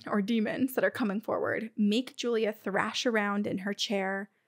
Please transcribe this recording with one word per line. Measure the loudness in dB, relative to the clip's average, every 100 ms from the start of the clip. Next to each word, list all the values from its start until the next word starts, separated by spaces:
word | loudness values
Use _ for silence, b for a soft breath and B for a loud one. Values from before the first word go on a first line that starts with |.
| -2
or | -2
demons | 2 2 0 0 0 2
that |
are | 0
coming | 2 0 0
forward | -2 0 0 0 -2 0
make | 2 2 0 -4
Julia | -2 0 0
thrash | -2 -2 -2 -2 0 0
around | 2 2 0 -2
in | -4
her | -4
chair. | -4 -2 -2 -2 -4 -6 _